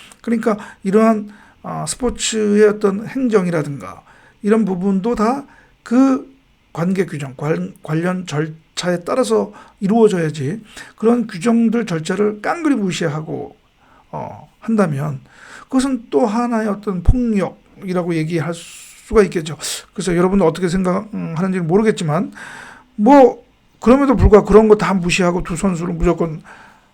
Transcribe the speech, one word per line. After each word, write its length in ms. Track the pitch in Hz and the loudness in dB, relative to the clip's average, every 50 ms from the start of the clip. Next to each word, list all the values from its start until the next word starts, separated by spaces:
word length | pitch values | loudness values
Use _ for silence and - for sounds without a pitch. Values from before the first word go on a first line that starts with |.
| - - - _ - | -20 -20 -20 _ -6
그러니까 340 | 226 233 214 226 233 208 208 - - - - - | -4 -4 -2 -2 -2 -2 -4 -6 -12 -16 -10 -4
이러한, 500 | 190 185 220 220 226 220 214 208 - - - - - _ _ - | 0 2 4 4 4 2 0 -2 -10 -14 -20 -20 -20 _ _ -14
어, 220 | 180 165 156 156 151 | -12 -10 -8 -8 -8
스포츠의 800 | - - 254 233 226 - - - 226 220 214 208 208 208 214 208 | -8 -6 -6 -6 -4 -4 -6 -4 -4 -2 0 2 4 4 4 4
어떤 380 | 208 208 - 196 190 202 226 | 4 2 0 -2 -2 -2 -6
행정이라든가 960 | 180 - 269 262 240 214 202 180 175 170 156 - 143 143 123 92 92 - - - _ - _ _ _ _ _ - | -8 -6 -4 -2 2 2 2 0 0 -2 -2 -4 -4 -8 -10 -12 -14 -18 -20 -20 _ -20 _ _ _ _ _ -2
이런 220 | 202 220 226 214 | 0 2 2 2
부분도 500 | 185 190 175 185 202 196 190 180 233 240 | 0 -2 -2 -2 -2 0 0 0 -2 -2
다 300 | 220 214 226 269 285 285 - - - _ _ _ _ - | 0 0 0 -2 -2 -6 -12 -20 -20 _ _ _ _ -6
그 500 | - 233 254 269 269 262 269 - - - _ _ _ _ _ _ _ - | 0 2 4 4 4 2 0 -4 -10 -20 _ _ _ _ _ _ _ -8
관계 340 | 156 170 185 190 190 180 | -4 -4 -2 0 -2 -2
규정, 300 | - - 143 143 135 - | -4 -6 -10 -10 -12 -10
관-, 380 | - 147 151 165 175 180 196 - _ - | -6 -4 -4 -4 -4 -6 -8 -12 _ -8
관련 420 | 151 156 160 170 180 185 185 180 | -6 -4 -2 -2 -2 -4 -6 -6
절차에 760 | - 147 151 160 160 160 - _ _ - - - 180 175 175 175 | -6 -4 -4 -4 -6 -8 -14 _ _ -12 -8 -4 -4 -4 -4 -4
따라서 480 | - - 262 247 208 226 214 196 190 - - - - _ - | -2 -2 0 0 0 0 0 -2 -2 -8 -16 -20 -20 _ -4
이루어져야지 840 | 208 180 220 233 220 208 185 175 160 156 156 156 127 139 202 226 - - - - - - - | -2 0 4 6 6 4 4 2 -2 -2 -4 -4 -6 -6 -8 -8 -12 -18 -20 -20 -20 -20 -8
그런 320 | - 220 226 240 247 220 233 | -2 0 2 2 2 0 -4
규정들 580 | - 165 170 233 226 233 233 220 202 240 226 | -8 -4 -2 0 2 2 2 2 0 -2 -2
절차를 560 | - 170 160 156 - 190 196 208 208 208 - - | -2 -4 -4 -4 -4 -2 -2 -2 -2 -2 -4 -6
깡그리 320 | 262 320 349 311 302 269 | -6 -4 -2 0 0 0
무시하고, 840 | 220 196 185 165 - 180 151 143 156 160 170 - 123 - - - _ _ _ _ _ _ _ _ _ _ _ | 0 0 -4 -4 -2 -4 -4 -4 -6 -8 -10 -10 -10 -12 -12 -16 _ _ _ _ _ _ _ _ _ _ _
어, 400 | - - - - - - - - _ _ | -14 -12 -12 -12 -14 -18 -20 -20 _ _
한다면 600 | - 226 226 208 190 160 143 135 147 151 139 131 - - _ - - - - - - | -6 -2 0 0 0 0 -2 -4 -6 -6 -8 -10 -12 -18 _ -20 -20 -20 -20 -20 -10
그것은 420 | - 262 262 254 277 262 233 - - | -4 -2 -2 0 0 -2 -6 -4 -2
또 160 | - 269 262 | 0 0 0
하나의 420 | 208 202 240 240 240 233 220 220 208 | 0 0 -2 -2 -2 -2 -2 -2 -2
어떤 360 | 196 208 - 214 185 175 175 | -4 -6 -6 -6 -6 -2 2
폭력이라고 1120 | - 262 254 247 233 214 190 170 135 - - _ _ _ - 202 185 180 180 170 175 170 | 2 2 2 2 0 0 0 -2 -4 -6 -12 _ _ _ -12 -8 -6 -4 -4 -2 -2 -2
얘기할 380 | 160 156 160 175 160 143 170 165 | -2 -2 -2 -2 -2 -2 -4 -6
수 400 | - - - - - - - - - - | -8 -12 -18 -20 -20 -20 -20 -20 -20 -8
수가 180 | - 214 226 196 | 0 2 4 4
있겠죠. 320 | - - 180 156 160 143 - - - - - - _ _ | 4 0 -4 -8 -8 -10 -10 -10 -10 -10 -10 -12 _ _
그래서 240 | - 160 185 170 | -8 -4 -2 0
여러분들 300 | 170 180 185 196 202 175 | 2 2 2 2 2 2
어떻게 220 | 165 160 175 185 175 | 2 0 0 -2 -2
생각, 440 | 165 190 185 180 180 196 202 - 196 | 0 0 0 0 -2 -2 -4 -6 -8
음, 200 | 190 175 165 165 | -8 -8 -6 -4
하는지는 300 | 151 190 190 185 190 170 | -4 -4 -2 -2 -2 -2
모르겠지만, 640 | 156 180 214 220 220 202 - 180 151 147 175 233 - - - - - - - - - - - - _ _ | 0 2 2 2 2 0 0 -2 -2 -2 -2 -2 -4 -8 -14 -18 -18 -18 -20 -20 -20 -20 -20 -20 _ _
뭐, 480 | - 208 247 285 285 254 240 - - - _ _ _ _ _ _ _ | 0 4 8 8 8 8 6 4 0 -12 _ _ _ _ _ _ _
그럼에도 360 | - 220 254 277 285 254 240 | 4 4 4 6 4 4 4
불구하고 300 | 180 196 185 214 196 202 | 6 6 8 8 6 6
그런 220 | 196 196 214 220 214 | 6 6 6 8 6
거 100 | 214 214 | 6 4
다 160 | - - 196 | 4 0 0
무시하고 480 | 190 170 175 156 - 180 175 175 180 - | 0 0 0 0 0 2 0 0 -2 -4
두 140 | - 175 | -6 -6
선수를 380 | 151 - 196 175 160 175 175 175 | -4 -2 -2 -2 -2 -4 -6 -4
무조건, 480 | 160 165 175 165 - 185 160 151 170 - - - - - - - _ _ _ | 0 2 2 2 2 -2 -4 -6 -8 -14 -18 -20 -20 -20 -20 -20 _ _ _